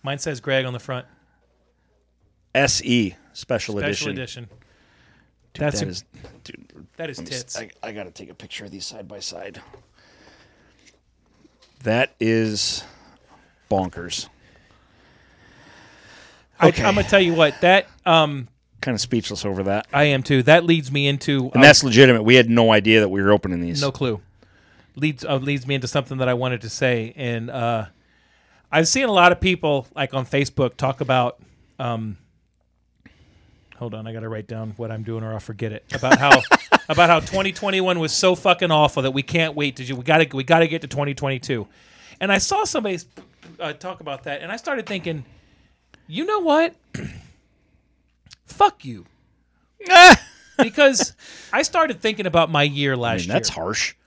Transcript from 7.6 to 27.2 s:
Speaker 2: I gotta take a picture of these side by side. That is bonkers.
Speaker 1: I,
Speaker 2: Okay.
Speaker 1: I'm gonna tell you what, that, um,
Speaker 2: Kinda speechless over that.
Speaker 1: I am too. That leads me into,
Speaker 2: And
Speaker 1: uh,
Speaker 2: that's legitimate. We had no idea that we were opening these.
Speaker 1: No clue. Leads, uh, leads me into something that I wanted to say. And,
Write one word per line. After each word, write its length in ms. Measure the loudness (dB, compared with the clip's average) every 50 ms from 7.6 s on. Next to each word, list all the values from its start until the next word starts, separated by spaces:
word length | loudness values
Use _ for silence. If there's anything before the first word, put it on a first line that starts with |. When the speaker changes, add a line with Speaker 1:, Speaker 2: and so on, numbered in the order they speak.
| -14 -16 _ _
Speaker 2:
I 100 | -16 -14
gotta 180 | -14 -14 -16 -16
take 200 | _ -20 -20 -20
a 40 | -20
picture 300 | _ -20 -18 -18 -18 -18
of 60 | -18
these 160 | -16 -16 -16
side 200 | -16 -16 -18 -20 -18
by 120 | -18 -14
side. 400 | -14 -14 -14 -14 -16 -16 -18 -20 -20 -20 -20 -20 _ _ _ _ _ _ _ _ _ -20 _ _ _ _ _ _ _ _ _ _ _ _ _ _ _ _ _ _ _ _ _ _ _ _ _ _ _ _ _ _ -4
That 300 | -2 0 0 -2 -4 _ _
is 600 | -2 0 0 0 0 -2 -4 -4 -6 -6 -6 -8 -12 -18 -20 _ _ _ _ _ _ _ -20 _ _ _ _ _ _ _
bonkers. 580 | -2 -2 -2 -4 -8 -14 -12 -10 -10 -10 -12 -14 _ _ _ _ _ _ _ _ _ _ _ _ _ _ _ _ _ _ _ _ _ _ _ _ _ _ -20 -20 -20 -20 -20 -20 -20 _ _ -20 -20 -20 -20 -20 _ _ _ _ _ 0
Speaker 1:
I, 80 | 0 0
Speaker 2:
Okay. 160 | 2 0 0
Speaker 1:
I'm 100 | 0 0
gonna 120 | 0 0 2
tell 120 | 2 2
you 140 | 2 2 2
what, 260 | 2 2 2 2 0
that, 260 | 2 4 4 4 2 -2 _ _ _
um, 440 | 2 4 4 2 2 -2 -10 -12 -14 _ _ _ _ _ -10
Speaker 2:
Kinda 180 | -6 -6 -4 -4
speechless 460 | -4 -2 -2 -4 -4 -4 -10 -8 -6
over 200 | -6 -4 -4 -2
that. 220 | -2 -2 -4 -4 _
Speaker 1:
I 120 | 0 0 2
am 180 | 2 2 -2
too. 200 | 0 0 0 2 6
That 200 | 6 6 6 6
leads 260 | 2 0 0 0 -4
me 160 | -4 -2 -2 -2
into, 380 | -2 -2 -2 -2 -2 -2 -2 0
Speaker 2:
And 40 | 4
Speaker 1:
uh, 40 | 8
Speaker 2:
that's 200 | 8 10 8 8
legitimate. 400 | 4 4 8 8 8 8 8 4
We 140 | 6 6 6
had 120 | 6 6 6
no 240 | 4 4 6 6
idea 280 | 4 4 6 6 6 6
that 80 | 4 2
we 120 | 0 0
were 100 | 4 4
opening 280 | 4 4 4 -4 -6 -4
these. 200 | -4 -4 -4 -4
Speaker 1:
No 100 | -4 -4
clue. 300 | -4 -4 -4 -4 -4 -6 -12 _ _ _ _ _ _ _ _ _ _ _ _ _ _
Leads, 280 | -6 -4 -4 -4 -6 -6
uh, 120 | -4 -4
leads 300 | -4 -2 -4 -6 -6 -4
me 80 | -6 -6
into 120 | -4 -6 -4
something 300 | -4 -6 -6 -6 -6 -4
that 100 | -2 -2
I 60 | -2
wanted 260 | -2 -2 -4 -6 -6
to 80 | -8 -12
say. 420 | -6 -2 0 0 0 0 -4 -8 -10
And, 340 | -10